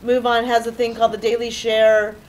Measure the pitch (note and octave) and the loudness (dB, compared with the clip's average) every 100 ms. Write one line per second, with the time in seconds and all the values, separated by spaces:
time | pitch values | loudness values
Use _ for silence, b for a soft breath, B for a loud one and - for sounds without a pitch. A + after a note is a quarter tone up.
0 | A#3 B3 A#3+ A#3 B3 A#3 A3+ A3+ A#3 A3 | -2 0 0 0 0 0 -2 -4 -4 0
1 | A3+ G#3+ A3 A#3 A#3 A3+ A3+ A3 A3 G#3+ | -2 0 -2 -2 -4 -6 -2 4 4 4
2 | G#3+ G#3+ | 0 -6